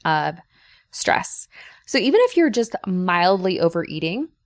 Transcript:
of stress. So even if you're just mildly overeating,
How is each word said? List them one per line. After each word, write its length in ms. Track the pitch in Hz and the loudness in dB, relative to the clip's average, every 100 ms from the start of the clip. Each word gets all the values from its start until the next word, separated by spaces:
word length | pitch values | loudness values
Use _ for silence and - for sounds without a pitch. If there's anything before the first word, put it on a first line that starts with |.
of 360 | 165 156 151 170 - _ _ _ _ | -2 0 -2 -6 -14 _ _ _ _
stress. 560 | - - - - - - - - - - | -6 0 0 -2 -6 -8 -16 -20 -20 -4
So 120 | 269 | 0
even 220 | 240 403 | 2 4
if 120 | 494 339 | 4 4
you're 140 | 320 | 2
just 240 | 226 226 - | 2 -2 -4
mildly 760 | - 180 185 175 180 196 185 185 | -6 -4 0 2 2 2 0 0
overeating, 680 | 165 170 - 156 160 214 320 _ | 0 -2 -6 -4 -4 -4 -8 _